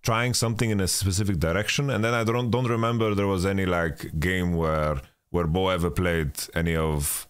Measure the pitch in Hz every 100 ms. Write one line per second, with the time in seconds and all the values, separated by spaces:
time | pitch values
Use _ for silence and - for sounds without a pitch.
0 | - 113 123 117 117 107 117 104 92 -
1 | 98 92 101 90 80 87 104 - 143 107
2 | 113 120 113 120 123 120 127 117 113 117
3 | 110 101 101 95 95 98 92 87 85 -
4 | - 80 85 92 87 85 80 78 76 71
5 | - _ _ 87 82 87 92 92 85 80
6 | 90 82 73 - - 85 82 82 80 76
7 | 73 -